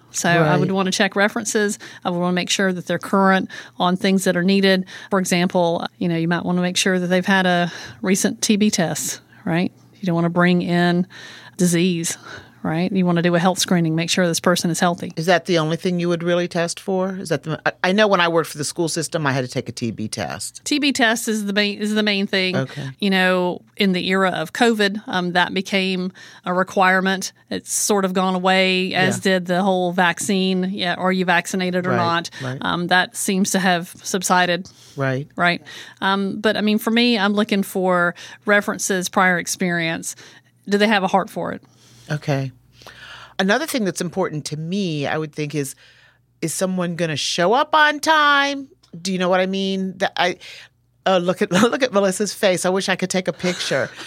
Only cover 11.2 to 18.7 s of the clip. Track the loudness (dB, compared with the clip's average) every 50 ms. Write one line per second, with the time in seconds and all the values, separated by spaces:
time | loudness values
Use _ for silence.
11.2 | -20 -20 -20 -20 -20 -20 -4 0 0 2 2 2 2 0 0 -2 -4 -6 -8 -10
12.2 | -12 -18 -18 -18 -18 -20 -18 -8 -4 -2 -2 0 -2 0 0 0 2 2 2 2
13.2 | 2 2 2 4 2 2 0 0 0 0 2 2 2 0 0 -2 -2 -2 0 0
14.2 | 2 0 0 2 2 2 2 2 0 -2 0 2 0 0 0 -2 -8 -10 -8 -4
15.2 | 2 2 2 2 2 2 0 2 2 0 -2 -2 -2 -2 -2 0 0 0 -2 -2
16.2 | 0 0 0 0 -2 -2 -2 -2 -2 -2 -6 -8 -6 -4 -2 -2 -2 -4 -6 -8
17.2 | -4 -4 -4 -4 -2 -6 -8 -4 _ -6 -4 _ 0 0 4 4 4 4 4 2
18.2 | 2 2 2 0 0 0 -6 -8 -8 -6